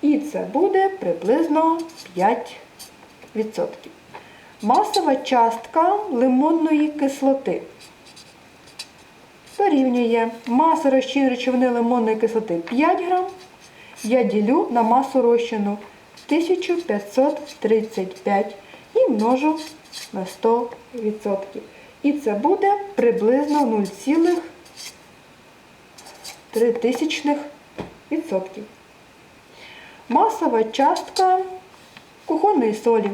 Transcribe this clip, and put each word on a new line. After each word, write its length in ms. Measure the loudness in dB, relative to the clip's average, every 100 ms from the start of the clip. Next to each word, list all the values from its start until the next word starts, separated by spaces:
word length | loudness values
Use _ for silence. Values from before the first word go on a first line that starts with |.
І 160 | 2 0
це 200 | -2 -8
буде 500 | -4 0 2 4 2
приблизно 880 | 0 -4 -2 0 0 2 2 2 0 -4 -16 -12
п'ять 420 | 0 0 0 -6 -16 -20 -20 -20 -20 -20 -20 -12 -6
відсотків. 560 | -6 -4 -6 -8 -20 -20 -20 -20 -20 -20 -20 -8
Масова 540 | 2 2 2 0 0 0
частка 800 | 2 2 2 0 -4 0 2 2 -2
лимонної 800 | 0 2 4 4 2 2 2 0
кислоти 720 | 0 -4 0 0 0 -2 -6 -8 -20 -20 -20 -20 -20 -20 -20 -20 -20 -20 -20 -20 -20 -20 -20 -20 -20 -20 -2
дорівнює 720 | 2 4 2 2 2 2 0 -4 -2
маса 440 | 2 4 4 2
розчинної 400 | 2 0 0 0
речовини 380 | 0 -2 0 0
лимонної 480 | 2 0 2 0 0
кислоти 380 | 0 -2 -2
п'ять 500 | -6 -2 0 2 2
грам. 220 | 0 -2 -2 -10 -20 -20 -20 -20 -20 -12
Я 180 | 0 2
ділю 460 | 2 0 2 2 2
на 120 | 0
масу 400 | 4 2 2 2
розчину 560 | 4 2 0 -2 -4 -4 -10 -20 -20 -20 -2
тисяча 480 | -2 0 -2 -2
п'ятсот 720 | -4 -2 -4 -2 0 0 0 -12 -8
тридцять 580 | 0 0 0 -6 -8 -6
п'ять 320 | -2 -2 -2 -8 -20 -20 -6
і 140 | 0 2
множу 500 | 2 0 2 0 -2 -8 -18 -20 -18 -12
на 140 | -10 -10
сто 440 | -2 0 0 -2 -12 -16
відсотків. 680 | -6 -6 -4 -4 -6 -6 -14 -18 -20 -20 -4
І 100 | -2
це 200 | 0 -2
буде 400 | 0 0 2 2 0 -2
приблизно 720 | 0 0 2 2 2 2 0 0
нуль 180 | 0
цілих 540 | -2 -6 -2 2 2 0 -4 -20 -20 -20 -20 -20 -20 -20 -20 -20 -20 -20 -20 -20 -20 -20 -20 -20 -20 -20 -8
три 220 | 0 0
тисячних 680 | 2 -2 -2 -2 -2 -2 -2 -4 -18 -20 -14 -14 -16 -8
відсотків. 540 | -6 -4 -6 -6 -14 -18 -20 -20 -20 -20 -20 -20 -20 -20 -20 -20 -20 -20 -20 -2
Масова 560 | 2 2 0 0 0
частка 760 | -2 2 2 2 -4 0 2 2 -2 -12 -18 -20 -20 -20 -20 -20 -4
кухонної 480 | 0 2 2 0
солі, 360 | 0 0 2 0